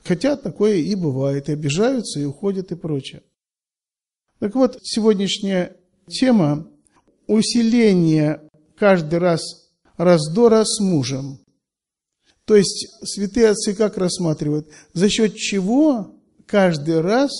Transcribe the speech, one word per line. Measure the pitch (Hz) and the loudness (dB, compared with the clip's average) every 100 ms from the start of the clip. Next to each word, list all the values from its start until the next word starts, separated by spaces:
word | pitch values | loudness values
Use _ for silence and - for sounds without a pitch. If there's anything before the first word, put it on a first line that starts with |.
Хотя | - 175 269 285 | -4 -2 -2 -2
такое | 196 143 208 196 | -8 -2 0 0
и | 156 | -2
бывает, | 202 160 131 139 139 139 | -2 -4 -2 -2 -4 -6
и | |
обижаются, | 147 151 156 233 262 196 147 | -4 -4 -2 0 -2 -6 -8
и | 143 | -8
уходят, | 135 202 190 180 | -6 -6 -6 -8
и | 170 | -10
прочее. | 165 143 - - _ _ _ _ _ _ _ _ _ _ _ _ | -6 -8 -8 -20 _ _ _ _ _ _ _ _ _ _ _ _
Так | 208 | -4
вот, | 262 247 - | 2 0 0
сегодняшняя | - 233 220 202 196 - 196 190 175 - _ _ - | -8 0 2 2 -2 -4 -2 -2 -4 -10 _ _ -16
тема — | - 262 226 147 147 160 _ _ _ _ _ - | -2 2 4 2 -2 -8 _ _ _ _ _ -2
усиление | 214 - 233 226 240 220 185 165 156 151 151 - _ _ _ | 0 2 0 2 4 4 4 4 2 0 -4 -12 _ _ _
каждый | 208 185 151 170 | 2 2 2 0
раз | 180 160 - - _ _ _ - | 0 0 -4 -16 _ _ _ 0
раздора | 175 175 151 175 240 220 | 2 4 2 2 4 4
с | 214 - | 2 -2
мужем. | 196 160 123 135 139 135 _ _ _ _ _ _ _ _ _ _ - | 0 0 -2 -6 -10 -16 _ _ _ _ _ _ _ _ _ _ 2
То | 208 | 4
есть | 185 - - - | 4 -4 -14 -14
святые | - - 202 240 220 | -12 -8 -4 2 2
отцы | 208 214 | 2 -4
как | 190 214 - | -2 -2 0
рассматривают? | 180 - 170 151 147 151 151 - _ | -4 -2 -4 -2 -4 -4 -6 -20 _
За | 170 202 | -2 0
счёт | 214 214 | 2 0
чего | - - 196 185 254 311 240 185 _ _ _ - | -2 -4 -4 0 2 2 0 -6 _ _ _ -2
каждый | 208 185 156 147 160 | 2 2 0 -2 0
раз | 170 233 277 | 2 0 0